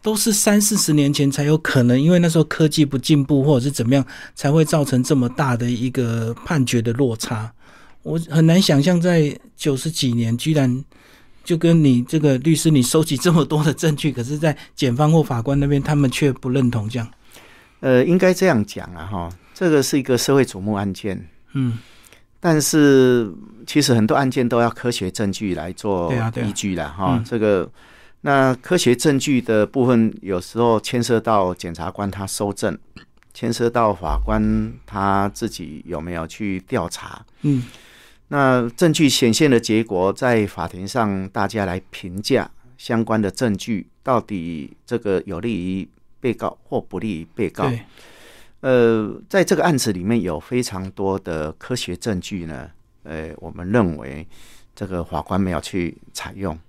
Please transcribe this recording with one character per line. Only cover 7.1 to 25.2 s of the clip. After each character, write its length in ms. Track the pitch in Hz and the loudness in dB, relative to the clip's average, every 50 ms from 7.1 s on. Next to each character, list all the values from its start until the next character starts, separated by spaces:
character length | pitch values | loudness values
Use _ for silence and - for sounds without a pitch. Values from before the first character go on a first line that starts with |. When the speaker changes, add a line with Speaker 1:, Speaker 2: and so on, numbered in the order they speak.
| 113 | 0
Speaker 1:
差。 340 | 110 - - 117 110 110 113 - - - - - - - - - - - | -4 -6 -6 -6 -6 -8 -10 -14 -20 -20 -20 -20 -20 -20 -20 -20 -14 -8
我 160 | 151 151 165 165 - | -6 -4 -4 -4 0
很 160 | 147 160 160 | 2 4 6
难 160 | 160 165 185 | 6 6 6
想 200 | 190 - 151 139 | 4 4 4 4
象 200 | 143 185 180 170 | 4 4 2 2
在 360 | 165 180 175 165 151 147 - - - - _ | 2 4 4 4 2 2 -2 -8 -16 -20 _
九 180 | - - 156 135 | -4 -2 -2 -2
十 140 | 131 - 160 | -2 -4 -6
几 240 | 156 - 143 127 117 | -4 -2 -2 0 0
年， 240 | 117 117 113 117 | 0 0 0 -2
居 160 | 120 - 156 156 | -2 0 0 2
然 320 | 151 135 127 123 135 143 _ _ - _ _ - _ - - - - - | 2 2 2 0 -2 -6 _ _ -20 _ _ -20 _ -20 -20 -20 -20 -4
就 140 | - 175 | -4 -2
跟 260 | 160 170 165 165 165 151 | 2 4 4 6 6 6
你 200 | 139 127 120 123 | 6 4 4 2
这 160 | - - 160 | 0 0 2
个 180 | 151 147 135 | 2 2 2
律 180 | 127 135 165 160 | 2 2 2 2
师， 140 | 147 - 165 | 4 4 4
你 100 | 156 139 | 4 4
收 240 | 120 - - 160 160 | 4 4 2 2 2
集 140 | - 147 | 2 -2
这 160 | 123 - 180 156 | 0 2 4 4
么 100 | 165 143 | 4 2
多 200 | - 156 151 147 | 2 0 2 2
的 100 | 160 127 | 2 0
证 220 | - - 160 151 | 2 0 0 0
据， 180 | - - 151 131 | 0 -2 -4 -2
可 100 | 123 117 | -2 -6
是 140 | 127 147 | -4 -4
在 180 | 147 160 160 139 - - - _ | 0 0 0 0 -2 -10 -20 _
检 200 | - 135 127 117 | -2 0 0 2
方 160 | 127 151 151 | 2 4 4
或 120 | 160 165 147 | 4 4 4
法 180 | - 131 117 | 2 -2 -4
官 180 | 113 139 139 143 | -2 0 0 0
那 60 | 143 | 2
边， 160 | 139 143 139 | 2 0 0
他 140 | 135 - 151 | 0 0 2
们 140 | 147 143 127 | 2 2 2
却 200 | - - 151 143 | 2 0 0 0
不 200 | 127 - - 131 | 0 -2 -4 -2
认 180 | 127 139 131 120 | 0 2 2 2
同 180 | 120 113 104 | 0 -2 -4
这 120 | 110 123 123 | -4 -6 -8
样。 120 | 113 - - _ _ - - - - - - - _ _ _ _ | -8 -10 -14 _ _ -20 -20 -20 -20 -20 -20 -20 _ _ _ _
Speaker 2:
呃， 260 | - 131 127 123 131 | 0 2 4 4 4
应 100 | - 170 | 4 2
该 160 | 185 185 185 | 4 4 2
这 140 | 185 175 190 | 2 4 2
样 180 | 185 151 110 104 | 2 2 2 0
讲 240 | - - - - - 87 | -2 -6 -14 -12 -12 -14
啊， 140 | 85 80 | -14 -10
哈， 220 | 95 104 92 85 85 92 - _ - - | -8 -6 -6 -6 -8 -10 -16 _ -20 -8
这 120 | - 190 | -2 2
个 140 | 170 156 143 | 4 4 4
是 160 | 131 - - | 2 2 0
一 60 | 143 123 | -2 0
个 120 | 131 127 | 2 0
社 200 | 113 - - 139 | 0 2 2 4
会 100 | 139 127 | 2 2
瞩 140 | - - 98 | 2 -2 -8
目 140 | 95 104 107 | -4 -4 -2
案 200 | 98 101 101 92 | -2 -2 -4 -6
件。 340 | - - 104 92 92 90 82 _ - - _ - | -6 -8 -8 -8 -8 -10 -16 _ -20 -20 _ -4
Speaker 1:
嗯。 260 | 139 131 120 113 113 - - - - - - - - _ _ _ _ | -4 -2 -2 -4 -6 -10 -16 -20 -20 -20 -20 -20 -20 _ _ _ _
Speaker 2:
但 220 | - 175 160 151 | 0 0 2 2
是 720 | 135 - - 156 147 143 139 135 127 127 123 120 113 101 82 - - - - - - | 0 2 4 4 6 6 6 6 6 6 4 2 0 -2 -8 -14 -20 -20 -20 -20 -16
其 160 | - - 151 | -2 0 0
实 100 | 143 - | 2 4
很 140 | 123 113 107 | 4 2 4
多 80 | 110 147 | 2 2
案 160 | 135 143 131 | 0 0 0
件 180 | 123 143 127 | 0 0 0
都 140 | 117 123 117 | 0 2 0
要 80 | 120 117 | 0 0
科 220 | - - - 123 | -2 -4 -6 -4
学 180 | 117 - 101 92 | -4 -4 -6 -6
证 220 | - - | -4 -4